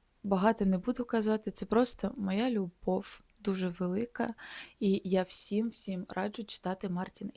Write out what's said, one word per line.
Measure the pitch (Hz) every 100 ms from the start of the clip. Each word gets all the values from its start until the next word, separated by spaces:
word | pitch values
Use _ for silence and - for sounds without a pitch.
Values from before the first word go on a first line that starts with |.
| _ _
багато | 202 190 208 226 196
не | 185
буду | 247 247
казати, | 240 226 214 214 208
це | - 196
просто | 220 254 - 196 269
моя | 196 190 254
любов. | 220 180 - - 190 - - _ _
Дуже | - 185 185
велика, | 175 180 190 240 - 233 - - - - -
і | 202 196
я | 185 185
всім, | 185 - - 202 233
всім | - - 185 196
раджу | 185 202 208
читати | 208 - 180 190 196
Мартін | 175 185 - 202